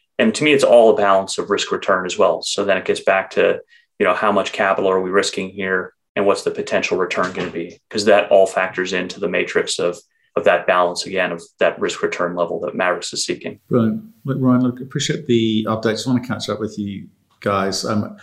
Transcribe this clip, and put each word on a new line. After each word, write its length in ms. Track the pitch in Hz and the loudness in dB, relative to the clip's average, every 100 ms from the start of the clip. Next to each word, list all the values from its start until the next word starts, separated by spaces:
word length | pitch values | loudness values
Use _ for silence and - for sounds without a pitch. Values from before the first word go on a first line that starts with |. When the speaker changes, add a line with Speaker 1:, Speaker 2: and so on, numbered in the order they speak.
| _ - | _ 0
Speaker 1:
And 160 | 113 | 0
to 100 | - | 2
me, 80 | 151 | 2
it's 120 | 139 | 4
all 260 | - 120 113 | 6 8 8
a 60 | 107 | 6
balance 400 | 101 95 95 - | 4 2 2 -4
of 140 | 90 | -2
risk 220 | 95 - | -2 -2
return 340 | 87 - 92 90 | -2 0 0 0
as 100 | - | 2
well. 260 | 90 82 | 2 0
So 220 | - - | -4 -2
then 120 | 101 92 | 0 0
it 80 | |
gets 160 | - 139 | 0 -2
back 300 | 101 95 - | 0 0 0
to, 300 | 98 85 - - _ _ - | 2 2 0 -6 _ _ 0
you 80 | 95 | 0
know, 80 | |
how 160 | 90 107 | 2 2
much 200 | 101 95 | 2 0
capital 380 | - 98 95 98 | 0 0 2 2
are 100 | 95 | 2
we 100 | 92 | 0
risking 400 | 95 95 - 95 | -2 -2 -6 -8
here 440 | 98 95 92 90 - _ | -6 -2 -2 -4 -14 _
and 120 | - 101 | -2 0
what's 160 | - | 0
the 80 | 107 | -2
potential 460 | - - 98 - 92 | -6 -2 -2 0 -2
return 360 | 87 104 90 | -2 -2 -4
gonna 180 | 92 90 | -4 -8
be? 300 | 87 - - - | -8 -10 -14 -10
'Cause 140 | 110 | -2
that 260 | 104 101 - | 4 4 6
all 160 | 98 95 | 4 4
factors 460 | 95 92 90 92 | 2 -2 -2 -4
into 260 | 92 90 - | -4 -4 -6
the 100 | 92 | -4
matrix 500 | 92 - - - - | -2 -2 -2 -2 -2
of, 200 | 87 85 - _ _ 104 | -2 -4 -12 _ _ 0
of 80 | |
that 220 | 98 87 - | 2 2 2
balance, 400 | 90 87 87 90 | 2 2 -2 -4
again, 260 | 92 87 | -2 -2
of 100 | 85 - - | -4 -10 0
that 220 | 90 - | 0 0
risk 220 | 87 - | -4 -2
return 340 | - - 87 87 | -4 -2 -4 -2
level 240 | 85 85 | -2 -4
that 140 | 87 | -6
Maverix 380 | - 90 85 - | -2 -2 -2 -6
is 120 | - | -6
seeking. 340 | - - - - - | -6 -6 -10 -14 -2
Speaker 2:
Brilliant. 340 | 120 110 107 - _ | 0 0 -2 -8 _
Look, 140 | 139 135 | -8 -2
Ryan, 220 | 127 123 | 2 2
look, 180 | 123 123 | 0 -4
appreciate 460 | 131 - - - - | -8 -6 -4 -4 0
the 380 | 117 113 107 107 | 2 2 0 -2
update. 240 | 110 113 | -2 -2
Just 140 | 110 139 | -2 -2
wanna 200 | 123 120 | -2 -2
catch 220 | 101 - | -6 -6
up 120 | 107 | -6
with 180 | 107 - | -6 -8
you 300 | 101 98 - _ _ _ | -8 -10 -14 _ _ _
guys. 440 | 104 98 95 95 | -2 0 -2 -2
Um, 320 | 113 107 - - | -2 -2 -4 -10